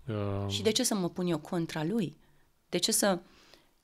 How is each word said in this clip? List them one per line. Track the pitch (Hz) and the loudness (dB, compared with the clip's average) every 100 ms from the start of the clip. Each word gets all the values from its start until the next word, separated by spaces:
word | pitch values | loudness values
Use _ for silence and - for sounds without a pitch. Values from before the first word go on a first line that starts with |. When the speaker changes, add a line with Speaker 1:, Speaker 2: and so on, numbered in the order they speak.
| - | -6
Speaker 1:
Uh, | 107 101 98 101 | -4 -2 -2 -2
Speaker 2:
Și | 98 | 0
de | 220 | 2
ce | 220 | 2
să | 240 | 2
mă | 208 170 | 2 0
pun | 170 180 | 0 0
eu | 156 | 0
contra | - 180 165 165 | -2 -2 -2 -2
lui? | 156 233 170 - - _ _ _ - | -2 0 -2 -6 -20 _ _ _ -4
De | 180 | -2
ce | - | 0
să | 220 208 190 - - - - _ _ | 2 4 2 -2 -20 -20 -20 _ _